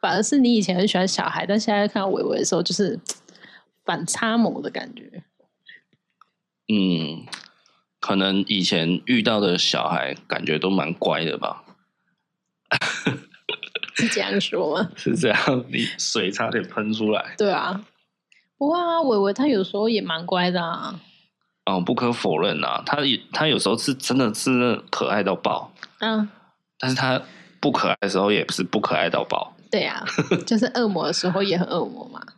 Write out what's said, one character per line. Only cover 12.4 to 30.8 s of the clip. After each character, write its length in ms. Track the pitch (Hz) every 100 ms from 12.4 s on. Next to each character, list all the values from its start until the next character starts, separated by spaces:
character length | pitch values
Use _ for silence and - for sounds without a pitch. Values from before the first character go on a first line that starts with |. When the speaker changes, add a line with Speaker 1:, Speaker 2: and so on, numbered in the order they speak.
| _ _ _ - - - - - - - - - - - - -
Speaker 1:
是 120 | 226
这 100 | 202
样 220 | 190 196
说 340 | - - 151 156
吗？ 160 | 196
Speaker 2:
<laughs> 60 | -
是 180 | - -
这 140 | 120
样， 360 | 104 - 131 123
你 140 | 117 113 -
水 320 | - 113 92
差 200 | 101 117
点 120 | 117 92
喷 240 | - 107
出 200 | 110 107
来。 240 | 104 - -
Speaker 1:
对 120 | 208
啊。 360 | 175 165 190 - _ _ _ _ _ _ _
不 100 | 285
过 80 | 339
啊， 260 | 339 330
伟 140 | 294 214
伟 120 | 196
他 160 | 202 294
有 160 | 226
时 140 | 190 202
候 100 | 220
也 140 | 220
蛮 240 | 185 160 175
乖 260 | 185 180
的 100 | 180
啊。 380 | 170 165 - 185 - _ _ _ _ _ -
Speaker 2:
哦， 140 | 95
不 160 | 90 123
可 160 | 123
否 260 | 120 - 78
认 220 | 95 80
啊， 220 | 65 62 -
他 140 | 143 139
也， 120 | 117 -
他 160 | - 156
有 100 | 127
时 120 | 98
候 80 | 117
是 160 | -
真 240 | 131 - 127
的 160 | 120
是 500 | 107 - 127 123 110 -
可 160 | - -
爱 160 | 101
到 100 | 98
爆。 380 | 92 - - - - - _
Speaker 1:
嗯。 280 | 214 220 208 - _ _ _ _
Speaker 2:
但 140 | 127
是 60 | 131
他 240 | 135 127 - - - _
不 100 | 143
可 160 | - -
爱 80 | 95
的 80 | 101
时 80 | 92
候 160 | 101
也 120 | 104 -
是 120 | -
不 180 | - -
可 140 | - 76
爱 140 | 85
到 140 | -
爆。 320 | - - - - -
Speaker 1:
对 140 | 208 -
啊， 180 | - - -
Speaker 2:
<laughs> 220 | - 175 -
Speaker 1:
就 100 | 226
是 120 | 240
恶 120 | 240